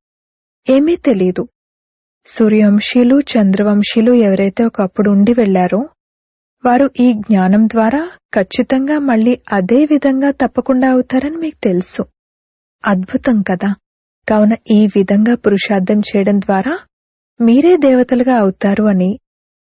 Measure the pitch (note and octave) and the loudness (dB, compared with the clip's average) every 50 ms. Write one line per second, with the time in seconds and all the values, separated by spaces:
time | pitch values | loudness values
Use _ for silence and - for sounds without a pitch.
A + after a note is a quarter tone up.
0 | _ _ _ _ _ _ _ _ _ _ _ _ _ - C4 C4+ D4 D#4+ F4 - | _ _ _ _ _ _ _ _ _ _ _ _ _ 0 2 2 2 0 -2 -2
1 | - D4 A#3 F#3+ F#3 F3+ F3+ - D#3+ - _ _ _ _ _ _ _ _ _ _ | 0 -2 0 0 0 -2 -2 -4 -8 -10 _ _ _ _ _ _ _ _ _ _
2 | _ _ _ _ _ - - - A3+ G#3+ G#3+ G#3+ G#3+ G#3 G3+ G#3+ - - - B3 | _ _ _ _ _ -8 -4 0 0 2 2 2 2 2 2 0 0 -2 0 2
3 | B3 B3 C4 C#4+ C#4 - - A3+ G#3 F#3+ F#3+ G3 G#3 G#3 G#3 G#3 G#3 - - A#3 | 2 2 2 0 0 0 0 0 2 2 2 0 0 0 0 0 0 -2 0 0
4 | A3 A#3+ B3 A#3+ A3 G3+ F#3+ F#3+ G3 G3 F#3+ - A#3 A3+ - - G3+ F#3 - - | 2 2 2 2 2 2 0 0 -2 -2 -2 -2 -2 -2 -2 -4 -6 -4 -2 -2
5 | G3+ G#3 G3+ G3 G3+ A3 A#3+ A#3+ A3+ G3 F#3+ F#3 F3+ F3+ - G3+ C#4 D#4+ _ _ | 0 2 2 2 2 2 2 2 2 0 2 0 0 0 -2 -4 -6 -6 _ _
6 | _ _ _ _ _ _ _ _ _ _ _ _ - B3 A#3+ B3+ C#4 C4 - - | _ _ _ _ _ _ _ _ _ _ _ _ -2 0 2 2 0 0 0 0
7 | B3 B3 A#3 G#3+ G#3 - A3 F#3+ F#3 F#3 G3 G#3+ A3+ G#3+ A#3 A3+ A3 A3+ A3+ D4 | 0 0 0 0 -2 -2 0 0 2 2 2 2 2 0 0 0 0 0 0 -2
8 | E4 F4+ - - _ _ - A3 F#3+ - - - B3 - C#4 C4 C4+ C#4 D4+ D4+ | -4 -8 -12 -18 _ _ -4 -4 -4 -4 -2 -4 -2 -2 -2 -2 -2 -2 -2 -2
9 | C#4+ C4+ A#3+ A3 A3 B3 B3 - - - G#3+ G3 F#3 F#3 A#3 C4 D4+ D4 D4+ C#4 | -2 0 0 0 2 0 0 -2 -4 -6 -4 -4 -2 0 2 2 2 2 0 0
10 | - C#4 C4+ C4 C4+ C#4+ C#4 - C4+ A#3 - - B3 - C4 B3+ B3+ C4 B3+ B3+ | 0 0 -2 0 -2 -2 -2 -2 -4 -4 -4 -4 -4 -2 0 0 0 0 0 0
11 | B3+ - C4 C4 C4+ D4 D#4+ E4 E4 D#4 - _ - G#3+ F3+ F3 F#3+ - - - | -2 -2 -4 -4 -4 -4 -6 -8 -8 -10 -8 _ -4 -2 -2 -2 -4 -6 -6 -8
12 | - - _ _ _ _ _ _ _ _ _ _ _ _ _ _ - A3 G3+ F#3 | -10 -12 _ _ _ _ _ _ _ _ _ _ _ _ _ _ -4 -2 -2 -2
13 | F#3 - - C4 - C4+ A#3+ G#3 F#3+ - F#3 F3+ - G3 G3+ - _ _ _ _ | -4 -6 -6 -6 -2 -2 -2 -2 -2 -2 -4 -4 -4 -6 -6 -6 _ _ _ _
14 | _ _ _ _ _ - A3 G#3+ G#3+ G#3 A3+ - _ - A3+ G#3 G#3+ G3+ - G3+ | _ _ _ _ _ -2 0 0 2 0 0 -2 _ 0 2 2 2 2 0 0
15 | G3 - G3+ G3+ G#3+ A#3 A#3+ A#3 - G#3 G3+ F#3+ - - G#3+ G3 F#3 F#3 G#3+ G#3 | 0 0 0 0 2 0 0 0 0 -2 -2 -2 -2 -2 -4 -2 -2 -2 -2 -2
16 | G#3 - - G3+ F#3+ G3+ G3+ G3+ G3 - G3 F#3+ F#3+ C4 D#4+ F#4+ - _ _ _ | -2 -2 -2 -2 0 0 -2 -2 -2 -2 -2 -2 -2 -4 -6 -8 -10 _ _ _
17 | _ _ _ _ _ _ _ - A#3 A3+ A#3 C4 D4+ E4+ F#4 D#4+ C#4+ C4+ C4 B3 | _ _ _ _ _ _ _ -2 0 2 2 4 4 4 2 2 2 2 2 2
18 | B3 - C4 A#3+ A#3+ C4 B3+ A#3 G#3 F#3+ F#3 - - G3+ G3+ - G#3+ G#3+ G3+ F#3 | 2 0 0 -2 0 0 0 2 0 0 -2 -2 -2 -2 0 0 0 0 0 0
19 | F3+ F#3 G#3+ - _ _ _ _ _ _ _ _ _ | 0 -2 -4 -6 _ _ _ _ _ _ _ _ _